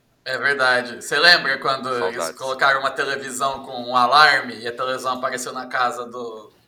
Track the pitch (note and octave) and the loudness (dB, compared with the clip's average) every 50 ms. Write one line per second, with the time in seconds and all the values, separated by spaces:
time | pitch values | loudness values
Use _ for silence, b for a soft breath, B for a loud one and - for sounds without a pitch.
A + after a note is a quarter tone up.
0 | _ _ _ _ _ C3 C3 A#2+ B2 C#3 C#3+ C#3 C3 B2+ B2 B2 B2 A#2+ A#2 A#2 | _ _ _ _ _ -8 -6 -2 0 0 2 2 2 4 2 2 0 -4 -10 -12
1 | - - D3+ C#3+ E3 F3 F3 E3 C3+ C3+ C3+ C3 C#3 C#3 C3+ C3 B2+ C3 B2+ A#2+ | -6 -4 0 4 6 6 6 4 2 -2 -4 -2 -2 -2 -2 -2 -4 -4 -2 -2
2 | A#2 A#2 - - E2 D#3+ D#3 - C3 C3 C3 C3 C#3 C3+ C3+ C#3 C3+ C3+ - D#3 | -2 -2 -2 -2 -4 -4 -4 -6 -6 -6 -2 2 2 2 2 2 0 -2 -2 -2
3 | D3 C#3 C#3 C#3 C3+ C3 B2+ - C#3 C#3 C3+ B2+ B2+ C#3 C3 A#2+ A#2+ A#2+ B2+ B2 | -2 -2 -4 -6 -6 -8 -6 -2 -2 -2 -2 -4 -8 -10 -10 -8 -6 0 4 4
4 | B2 A#2+ C3+ D3+ D3+ D3 C#3+ C3 B2+ B2 A2+ G#2+ A#2 A#2+ A#2+ C3+ B2+ C3 C3 B2 | 4 6 8 8 8 8 6 4 0 -4 -8 -8 -8 -8 -6 -4 -4 -4 -4 -4
5 | A#2+ B2+ B2+ B2 C3+ B2+ B2+ B2 - C3+ B2+ B2+ B2+ - C3+ C3 B2 B2 A#2+ B2 | -4 -4 -4 -2 -4 -4 -4 -6 -6 -8 -8 -10 -10 -6 -2 0 0 0 0 -4
6 | A#2+ A#2+ B2+ B2+ A#2+ A#2 A2 A2 G#2 - _ _ _ | -8 -10 -10 -10 -10 -10 -12 -14 -18 -20 _ _ _